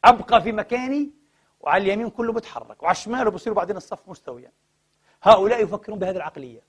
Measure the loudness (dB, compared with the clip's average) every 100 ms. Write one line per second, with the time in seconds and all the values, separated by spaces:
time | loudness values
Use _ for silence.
0 | 8 6 4 2 2 -4 -4 -4 -4 -4
1 | -4 -8 _ _ _ _ 0 0 2 -2
2 | -4 -6 -6 -6 -8 -16 -16 -8 -2 -2
3 | -2 -2 -2 -2 -4 -4 -4 -8 -10 -16
4 | -16 -20 -16 -18 -20 _ _ _ _ _
5 | _ _ 6 6 6 0 -2 -4 -10 -8
6 | -6 -6 -10 -12 -18 -18